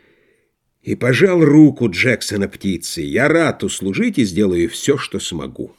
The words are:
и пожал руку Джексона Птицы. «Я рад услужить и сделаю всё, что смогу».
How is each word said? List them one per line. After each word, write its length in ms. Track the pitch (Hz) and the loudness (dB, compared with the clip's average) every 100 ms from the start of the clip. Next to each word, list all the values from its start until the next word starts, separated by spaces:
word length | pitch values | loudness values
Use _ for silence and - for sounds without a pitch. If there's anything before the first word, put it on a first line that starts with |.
| _ _ _ _ _ _ _ _ | _ _ _ _ _ _ _ _
и 140 | - - | -8 -2
пожал 480 | 120 127 190 180 | 0 2 4 4
руку 460 | 151 147 151 131 120 | 6 8 8 6 -2
Джексона 580 | 87 127 110 - 104 98 | 0 0 -2 -4 -4 -6
Птицы. 540 | - 98 85 - - | -6 -6 -6 -6 -10
«Я 260 | 73 78 143 | -6 -2 0
рад 360 | 160 156 104 | 2 0 -4
услужить 540 | 98 - 95 95 240 196 | -8 -6 -6 -4 -4 -2
и 80 | 107 | -2
сделаю 440 | 87 104 87 82 | 0 0 0 -2
всё, 280 | - - 139 | -2 -2 -2
что 220 | - - | -4 -10
смогу». 560 | - 85 65 62 - | -8 -10 -10 -12 -16